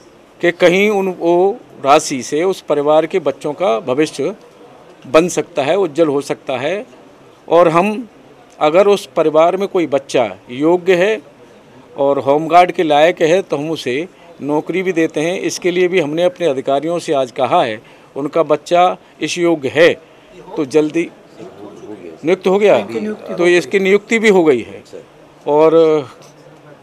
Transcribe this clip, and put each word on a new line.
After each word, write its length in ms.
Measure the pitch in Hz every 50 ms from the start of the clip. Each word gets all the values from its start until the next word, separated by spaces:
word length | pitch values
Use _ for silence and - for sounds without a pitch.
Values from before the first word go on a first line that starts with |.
| - - - - - _ _ -
कि 120 | - 175
कहीं 380 | 170 - 180 165 180 190 202 214
उन, 180 | 208 196 190 190
वो 480 | 180 156 160 170 175 175 185 196 233 254 - - - - 135
राशि 380 | 135 143 156 - - 151 127
से 220 | 117 - 147 151 175
उस 160 | 190 185 -
परिवार 460 | - - 151 147 143 147 151 156 160
के 120 | 156 - 190
बच्चों 340 | 147 147 135 - - 151
का 280 | 143 - 175 208 226 220
भविष्य 560 | 180 127 127 143 156 147 - - 135 175 214 - - - - - - - - - - - - - -
बन 220 | 127 139 156 175 175
सकता 340 | - 156 - - - 151
है, 140 | 131 143 175
उज्जवल 320 | 202 196 165 139 156 170 151
हो 120 | 135 143
सकता 360 | 139 - 147 - - - 131
है। 300 | 120 135 156 185 214 214 - - - - - - - - - - _ _ -
और 200 | 156 170 175 160
हम 400 | 156 170 190 214 208 262 233 - - - - - - - - _ _ -
अगर 260 | 151 156 156 185 202
उस 200 | 202 202 190 -
परिवार 500 | - - 175 156 156 147 156 165 175 190
में 120 | 190 196 185
कोई 180 | - 185 160
बच्चा 500 | 131 143 135 - - - 139 113 101 92 98 - 113
योग्य 440 | 123 131 147 165 180 180 170 185 185
है 280 | 170 185 214 220 208 - - - - - - - - - - - - - - -
और 220 | - 139 139 139 139
होमगार्ड 540 | 113 135 139 156 160 151 170 175 180 180
के 100 | - -
लायक 400 | 175 151 147 143 156 175 175 -
है 200 | 175 151 175 196
तो 140 | 185 - 160
हम 140 | 143 147 160
उसे 380 | 160 - - 127 120 143 175 190 - - - - - -
नौकरी 400 | - 143 151 151 - - 165 185
भी 100 | 185 190
देते 280 | 170 165 160 156 - 156
हैं। 200 | 151 170 185 190
इसके 300 | 160 160 - - - 180
लिए 180 | 180 180 180 175
भी 120 | 185 185
हमने 220 | 147 143 151 165
अपने 240 | 180 175 180 - 175
अधिकारियों 520 | 156 127 135 120 135 135 139 147 165 175 165
से 140 | - 165
आज 180 | 151 135 135 131
कहा 320 | - 147 131 120 160 180
है, 200 | 147 117 107 113 - - - - - - -
उनका 260 | 135 139 147 - 170
बच्चा 540 | 156 147 151 147 - - 175 175 180 185 185 - _ _ _ -
इस 160 | 156 151 - 175
योग्य 300 | 175 170 165 151 135 123
है 260 | 113 147 175 156 117 - - - - - - - - - - - -
तो 80 | 160 151
जल्दी 460 | 127 151 156 151 151 151 165 175 - - - - - - - - 185 - - - - - - - - 107 95 87 82 80 - -
नियुक्त 220 | 156 190 185 -
हो 120 | 190 185 202
गया, 220 | 214 196 147 117 101 101 113 117 208 214
तो 340 | 214 - - - 190 175 175
इसकी 320 | 175 175 175 - - - 196
नियुक्ति 400 | 190 190 196 202 202 - 233 220
भी 100 | 214 220
हो 160 | 190 185 165
गई 180 | 156 131 113
है 220 | 95 95 98 104 - - - 85 - - - - - - - - -
और 600 | 147 147 151 156 160 156 165 160 160 156 151 131 113 - - - - - - - - - - - - - -